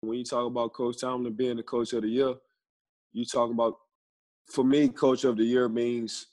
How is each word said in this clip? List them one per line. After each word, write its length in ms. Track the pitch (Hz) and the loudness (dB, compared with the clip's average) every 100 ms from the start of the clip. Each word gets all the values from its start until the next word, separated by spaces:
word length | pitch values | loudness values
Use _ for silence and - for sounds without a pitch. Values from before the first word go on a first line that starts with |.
When 140 | 110 120 | -4 -6
you 80 | |
talk 220 | 123 127 120 | -4 -4 -2
about 260 | 123 117 | -2 -4
Coach 260 | - 123 123 | -2 -4 -4
Tomlin 360 | 127 127 120 | -4 -4 -4
being 240 | 107 127 117 | -2 -2 -2
the 40 | |
coach 300 | 113 123 117 | -4 -4 -2
of 100 | 120 | -2
the 60 | 107 | 0
year, 260 | 120 135 123 _ _ _ _ _ _ _ | 0 0 -2 _ _ _ _ _ _ _
you 140 | 110 120 | -8 -4
talk 240 | 135 120 | 0 0
about, 260 | 117 117 - _ _ _ _ _ _ _ | 2 0 -2 _ _ _ _ _ _ _
for 180 | - | 2
me, 240 | 131 143 147 | 4 6 4
coach 360 | 120 139 127 | 4 2 4
of 120 | 131 110 | 2 2
the 80 | |
year 240 | 110 127 123 | 2 2 2
means 580 | 113 120 120 113 - - | 0 -2 -2 -6 -10 -14